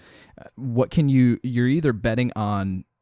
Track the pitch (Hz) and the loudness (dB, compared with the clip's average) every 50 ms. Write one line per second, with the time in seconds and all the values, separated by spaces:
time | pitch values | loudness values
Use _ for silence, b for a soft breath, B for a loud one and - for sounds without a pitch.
0 | B B B B B B B - - - _ - 135 127 117 123 131 - - 170 | B B B B B B B -20 -20 -20 _ -12 -8 -4 -2 -2 -2 0 0 0
1 | 147 139 135 131 127 120 117 - - 127 120 120 123 127 139 170 151 143 113 98 | 2 4 4 4 4 4 2 0 -2 -4 -2 0 0 0 0 0 0 0 -2 -2
2 | 120 117 113 123 123 123 - 110 107 104 104 98 95 95 92 92 - _ _ _ | -2 -2 -2 -2 -2 -2 -4 -4 -4 -2 -2 -2 -4 -4 -6 -8 -10 _ _ _